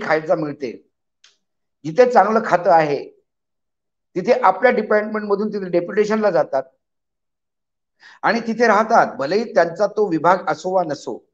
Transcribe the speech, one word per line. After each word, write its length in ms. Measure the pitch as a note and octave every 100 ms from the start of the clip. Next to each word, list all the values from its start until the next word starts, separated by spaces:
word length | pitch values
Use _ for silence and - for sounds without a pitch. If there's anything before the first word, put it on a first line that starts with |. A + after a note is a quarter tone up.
खायचा 320 | - D#3 D#3
मिळते, 560 | E3 D3+ - A#2+ G2 _ _ _ _ _ _ _ _ _ _
जिथे 280 | D3+ D#3+ B3
चांगलं 280 | G#3+ G3+ A3 -
खातं 240 | F3 E3+
आहे, 400 | E3 D3+ C3+ - - _ _ _ _ _ _ _ _ _
तिथे 180 | F3 F3+
आपल्या 380 | B3 F#3+ F#3+ B3
डिपार्टमेंटमधून 800 | A3 G#3+ G#3+ G#3+ G#3+ G#3 G3 G#3+
तिथे 220 | G#3 F#3
डेप्युटेशनला 600 | G#3 G#3+ G3+ G#3 A3 G#3+
जातात 320 | E3 C#3 C3+ - _ _ _ _ _ _ _ _ _ _ _ _ _ - -
आणि 180 | - A#3
तिथे 260 | A3+ A3 A#3
राहतात, 500 | G3+ A3 A3 B2+ B2
भलेही 380 | C#3 G3+ A#3
त्यांचा 320 | F#3+ E3+ D#3+ G3+
तो 240 | G#3+ G3+
विभाग 260 | D#3+ E3 F#3 F#3+
असो 220 | D3 F#3
वा 120 | F#3
नसो. 460 | E3 C#3 - G2+ _